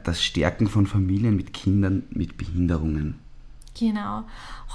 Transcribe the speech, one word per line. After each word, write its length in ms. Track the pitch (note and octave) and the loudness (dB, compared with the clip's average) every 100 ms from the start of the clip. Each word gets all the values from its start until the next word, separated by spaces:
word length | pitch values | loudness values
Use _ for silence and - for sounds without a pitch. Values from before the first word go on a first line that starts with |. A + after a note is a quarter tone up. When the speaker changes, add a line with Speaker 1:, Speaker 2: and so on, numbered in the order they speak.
Speaker 1:
das 200 | - E2+ | -4 0
Stärken 440 | - - F2 - A2 | 0 2 2 2 2
von 180 | G#2+ G2 | 4 2
Familien 500 | G#2 F#2 G2 A#2 G2+ | 4 2 2 4 2
mit 180 | - | 0
Kindern 500 | - - G2 F#2 F#2+ - | -2 2 4 4 2 -2
mit 260 | - E2+ - | -4 -4 -4
Behinderungen. 800 | - E2+ F2 E2 D#2 D2+ D2+ - - - - - - - | -4 0 2 2 0 0 -2 -6 -12 -18 -18 -16 -16 -2
Speaker 2:
Genau. 440 | A3+ G#3 G3+ G#3 A3 - - - - | 0 0 -4 -6 -8 -12 -12 -12 -6